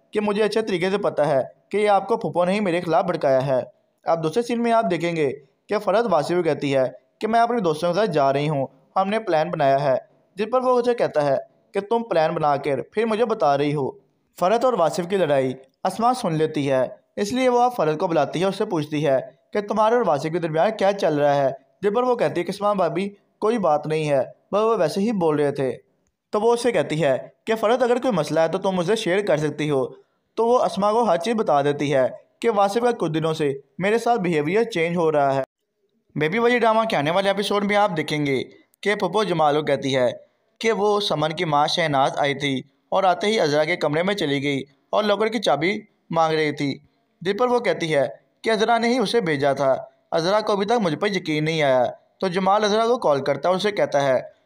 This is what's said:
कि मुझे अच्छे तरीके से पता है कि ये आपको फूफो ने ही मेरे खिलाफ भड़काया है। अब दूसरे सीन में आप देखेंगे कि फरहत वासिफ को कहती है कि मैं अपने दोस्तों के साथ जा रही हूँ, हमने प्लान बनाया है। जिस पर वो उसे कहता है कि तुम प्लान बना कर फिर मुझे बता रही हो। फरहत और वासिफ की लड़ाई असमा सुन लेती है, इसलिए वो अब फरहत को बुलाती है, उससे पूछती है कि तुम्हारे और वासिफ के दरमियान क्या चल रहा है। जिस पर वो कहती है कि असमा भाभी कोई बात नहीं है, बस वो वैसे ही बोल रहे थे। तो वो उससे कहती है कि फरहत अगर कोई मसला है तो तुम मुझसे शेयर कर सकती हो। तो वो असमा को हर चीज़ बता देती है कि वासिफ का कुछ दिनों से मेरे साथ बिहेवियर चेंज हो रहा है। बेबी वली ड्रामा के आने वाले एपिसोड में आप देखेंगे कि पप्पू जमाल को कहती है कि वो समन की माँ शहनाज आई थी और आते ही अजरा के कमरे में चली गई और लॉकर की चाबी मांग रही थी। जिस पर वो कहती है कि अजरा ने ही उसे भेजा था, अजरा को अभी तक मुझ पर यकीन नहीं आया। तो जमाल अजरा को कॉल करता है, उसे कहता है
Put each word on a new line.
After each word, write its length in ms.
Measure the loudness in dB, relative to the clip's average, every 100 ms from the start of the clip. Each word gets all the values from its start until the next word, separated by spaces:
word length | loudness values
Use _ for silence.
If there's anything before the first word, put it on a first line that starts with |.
| _
कि 60 | -4
मुझे 220 | -2 0
अच्छे 200 | 0 0
तरीके 280 | -2 -2 -2
से 80 | -2
पता 260 | -2 0 0
है 160 | 0 -2 -8 _
कि 60 | -2
ये 100 | 2
आपको 260 | 2 0 -4
फूफो 280 | -2 -2 0
ने 80 |
ही 60 | 0
मेरे 200 | 0 -2
खिलाफ 240 | 0 0 0
भड़काया 340 | 0 2 2
है। 200 | 2 -2 -4 -10 _ _ -2
अब 160 | -2
दूसरे 220 | 0 -2
सीन 160 | -2 -2
में 100 | 0
आप 140 | 2 0
देखेंगे 400 | -2 -2 -2 -2
कि 480 | -4 -12 _ -6 -4
फरहत 280 | 0 0 2
वासिफ 300 | 0 2 0
को 60 |
कहती 280 | 0 -2 0
है 140 | 0 0 -4 _ -8
कि 60 | -2
मैं 120 | 2
अपने 220 | 2 0
दोस्तों 280 | -2 0 -2
के 60 | 0
साथ 120 | 0
जा 200 | 2 2
रही 160 | 2 0
हूँ, 200 | -2 -4 _ _ -4
हमने 220 | -2 -2
प्लान 300 | 0 0 0
बनाया 260 | 0 2 2
है। 180 | 2 0 -4 _ _ -8
जिस 100 | -2
पर 120 | 0
वो 140 | 2
उसे 200 | 2 2 0
कहता 260 | 0 0
है 160 | 2 0 -4 _ _
कि 80 | -8
तुम 220 | -2 -2
प्लान 320 | 0 0 0 0
बना 200 | 0 0
कर 220 | -2 -4 -4
फिर 120 | -4 -2
मुझे 200 | 0 -2
बता 260 | 0 2 2
रही 160 | 0
हो। 260 | -2 -4 -6 _ _ _ -2
फरहत 280 | 0 2 2
और 100 | 2
वासिफ 320 | 2 0 -2
की 100 | 0
लड़ाई 380 | 2 2 0 -4 -14 _ -6
असमा 260 | 0 0 0
सुन 200 | -2 0
लेती 300 | -2 0 0
है, 180 | 0 0 -6 _ -6
इसलिए 300 | -4 0 2
वो 100 | 4
अब 120 | 2
फरहत 260 | 0 -2 0
को 80 | 0
बुलाती 320 | 0 0 0
है, 80 | -2
उससे 180 | -2 -4
पूछती 340 | -4 -4 -2
है 180 | 0 0 -2 -14 _
कि 80 | -6
तुम्हारे 320 | -2 0 2 2
और 80 |
वासिफ 300 | 2 0 -2
के 60 | -4
दरमियान 320 | -2 0 0
क्या 200 | 2 0
चल 200 | 0 0 2
रहा 180 | 2
है। 160 | 2 0 -2 _ _
जिस 80 | -2
पर 120 | 0
वो 120 | 0 2
कहती 240 | 0 -2
है 40 |
कि 80 | -4
असमा 220 | -2 -2 0
भाभी 360 | 0 -2 -6 -8 _ _
कोई 160 | -2 0
बात 280 | 2 0 0
नहीं 180 | -2 0
है, 160 | 0 0 -8 _
बस 60 | -2
वो 160 | 0 2
वैसे 240 | 0 0
ही 100 | -2
बोल 240 | 0 0 2
रहे 140 | 0
थे। 180 | 0 -4 -6 _ _ _ _ _
तो 60 | -2
वो 140 | 2
उससे 180 | 2 0
कहती 240 | 0 0 0
है 220 | 0 0 -4 _ -4
कि 80 | 0
फरहत 280 | 2 2
अगर 160 | 2 0
कोई 120 | 0
मसला 280 | -2 0 0
है 80 | 0
तो 80 | 0
तुम 160 | -2 -2
मुझसे 200 | 0 -2
शेयर 240 | 0 0
कर 160 | 0 0
सकती 280 | 0 -4 -2
हो। 160 | 0 -2 -6 _ _ _ -2
तो 80 | 2
वो 100 | 2
असमा 340 | 2 0 0
को 120 | 2
हर 140 | 2 0
चीज़ 180 | 0 -2
बता 260 | 2 2
देती 280 | 2 0 0
है 180 | 2 0 -2 -20 _
कि 80 | -2
वासिफ 320 | 2 2 2
का 80 | 0
कुछ 180 | 0 -2
दिनों 220 | -2 -2
से 200 | 0 -2 -4 -10 -6
मेरे 180 | 0 0
साथ 180 | 2 0
बिहेवियर 440 | 0 0 0 0 -2
चेंज 320 | -2 -2 0
हो 120 | 0
रहा 220 | 2 2
है। 120 | 0 -4 _ _ _ _ _ _ -4
बेबी 240 | -2 2
वली 200 | 2 2
ड्रामा 240 | 2 2 0
के 100 | 0
आने 160 | 0
वाले 180 | 0 0
एपिसोड 340 | 0 -2 -2
में 120 | 0 2
आप 140 | 2
देखेंगे 460 | 0 -4 -2 -2 -2 -4 -12 _ _
कि 120 | -2 -2
पप्पू 280 | 0 0 0
जमाल 300 | 2 2 2
को 80 |
कहती 280 | 0 -2 0
है 200 | 0 0 -2 -12 _ _ -6
कि 100 | -2
वो 260 | 0 2 0
समन 300 | 0 -2 -2
की 140 | -4 0
माँ 200 | 2 2
शहनाज 480 | 0 0 2 0 0
आई 180 | -2 -2
थी 280 | -2 -4 -8 _ _
और 140 | 0 2
आते 220 | 2 0
ही 100 | 0
अजरा 260 | 2 2 0
के 100 | -2
कमरे 260 | -2 0
में 100 | -2 -2
चली 240 | -2 -2
गई 220 | -2 -4 -6 _ _
और 120 | 0 0
लॉकर 240 | 0 0
की 100 | -2
चाबी 400 | 0 0 0 -4 -8 _ -6
मांग 220 | 0 0
रही 180 | 2 0
थी। 180 | -2 -4 -6 _ _ _ _
जिस 140 | -6 0
पर 120 | 0
वो 120 | 2
कहती 260 | 0 -2 0
है 200 | 0 0 -4 _ _
कि 60 | -2
अजरा 280 | 0 2 2
ने 80 | 2
ही 120 | 0
उसे 220 | 0 0
भेजा 320 | 0 0 0
था, 200 | 2 0 0 -4 _ _
अजरा 260 | -2 0 0
को 120 | 0
अभी 120 | -2 0
तक 140 | 0
मुझ 120 | 0 -2
पर 120 | -2
यकीन 360 | -4 -4 -2
नहीं 180 | -2 0
आया। 240 | 2 2 0 -4 _ _
तो 80 | -4
जमाल 340 | -2 0 2
अजरा 240 | 2 2 0
को 100 | 0
कॉल 220 | 2 0
करता 280 | 0 -2 0
है, 60 | 0
उसे 160 | 0
कहता 280 | -2 0 0
है 180 | 2 0 -4 -16